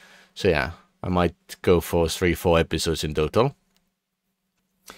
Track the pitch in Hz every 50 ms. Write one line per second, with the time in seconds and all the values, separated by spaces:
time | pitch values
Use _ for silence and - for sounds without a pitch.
0 | - - - - - _ - - - 95 80 71 64 73 - - _ _ _ _
1 | - 92 90 90 90 85 - _ _ - - - - 101 87 85 - - - 87
2 | 82 78 - - 92 87 80 - - 90 85 82 82 - 82 78 - 85 78 -
3 | - 78 76 80 76 76 - 110 123 139 - _ _ _ _ _ _ _ _ _
4 | _ _ _ _ _ _ _ _ _ _ _ _ _ _ _ _ _ - -